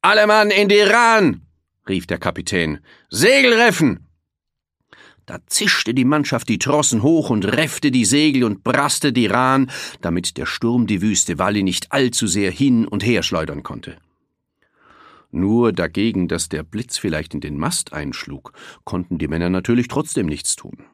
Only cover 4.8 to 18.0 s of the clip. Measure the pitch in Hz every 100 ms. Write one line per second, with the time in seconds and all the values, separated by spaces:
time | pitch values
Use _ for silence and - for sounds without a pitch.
4.8 | _ - - _ - 175 _ - 214 -
5.8 | 107 127 127 151 143 127 - 101 127 147
6.8 | - 113 131 165 117 110 98 - - -
7.8 | 147 127 107 143 151 131 120 98 117 127
8.8 | 143 - 147 123 107 113 127 135 131 -
9.8 | - - 87 87 87 - - - 117 123
10.8 | 107 101 107 95 - 80 92 104 95 90
11.8 | - 139 127 - 107 98 98 92 139 120
12.8 | 113 104 104 110 - 85 78 73 - -
13.8 | - - _ _ _ _ _ _ _ _
14.8 | _ - - - _ - 95 117 117 87
15.8 | 82 85 113 101 87 85 - 78 78 104
16.8 | 120 - 98 78 78 - - 71 107 175
17.8 | - -